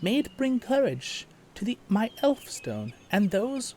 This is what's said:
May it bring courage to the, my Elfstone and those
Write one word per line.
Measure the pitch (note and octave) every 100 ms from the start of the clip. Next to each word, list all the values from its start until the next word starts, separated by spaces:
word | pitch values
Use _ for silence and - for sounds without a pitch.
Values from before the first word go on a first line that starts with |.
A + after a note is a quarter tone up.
May | E3 B3
it | C#4+ -
bring | C4 B3+
courage | - C4+ C4 C3 - - - - - -
to | G3
the, | D3 -
my | G3 A3 -
Elfstone | C#4 C#4 - - - G#2+ G#2+ - -
and | F#3 G3+
those | F#3+ A3+ C4+ B3